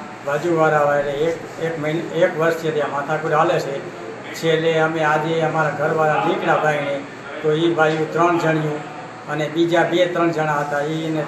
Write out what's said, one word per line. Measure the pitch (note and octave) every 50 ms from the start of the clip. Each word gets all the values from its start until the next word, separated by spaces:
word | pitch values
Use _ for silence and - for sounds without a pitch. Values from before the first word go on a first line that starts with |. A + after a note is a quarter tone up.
| - - - - -
બાજુવાળા | C#3 C#3+ D3+ D#3 F3 E3+ D#3+ D#3 D#3 D3+ D3+ D3
વાળે | C#3+ C#3+ C#3+ C#3 C#3+
એક, | C#3 C#3 D#3 E3 E3 - - - - - E3
એક | E3 E3 D#3
મહિને, | D3 D3+ D#3 E3+
એક | D#3+ - D#3+ D#3+ F3+ F#3 - D3+
વર્ષથી | D#3+ E3 E3 D#3+ E3 D#3
ત્યાં | D3 D3+ C#3+ C3+
માથાકૂટ | C3+ C#3+ C#3 C#3+ D#3 D3+ D3+ D#3 D3+
હાલે | D3+ E3 F3 F3 D3
છે. | - C3+ C#3 C#3 - - - - - - - - - - -
છેલ્લે | - - E3 D#3+ D#3+ D#3+ E3 D#3+ D#3+
અમે | D#3+ D#3+ E3 E3 D#3
આજે | D3+ D3+ D#3 D#3 D#3+ E3 E3 D#3+
અમારા | D#3 - D#3+ D#3 D3+
ઘરવાળા | C#3+ - D3 D#3+ D#3+ D#3+ D#3 D#3 D3+ C#3+ -
નીકળ્યા | F3 F#3 - - E3 D#3
ભાઈને, | C#3+ D3 D3+ D3+ D3 C#3+ C#3+ C#3+ C#3 - - - - - - - - -
તો | D#3 D3+
ઈ | D#3 E3+ E3+ E3
ભાઈઓ | D3+ D#3 D#3 D#3+ D#3+ D#3
ત્રણ | D3+ - D#3 E3 F3 E3+ E3
જણિયું | D#3+ D#3+ D#3+ D#3 D3+ D3+ D3+ D3+ - - - - - - - - - -
અને | D3 D3+ D3+ D3
બીજા | D3 E3 E3+ E3 E3+ E3+ D#3+
બે | - E3+ F3 F3+
ત્રણ | E3+ - E3+ E3+ E3
જણા | D3 D3+ D#3 D#3 D3+
હતા, | D3+ D3 - D3 C#3+
ઈ | C#3+ D3+ D#3+ D#3+ E3
એને | D#3+ D#3 D#3 D3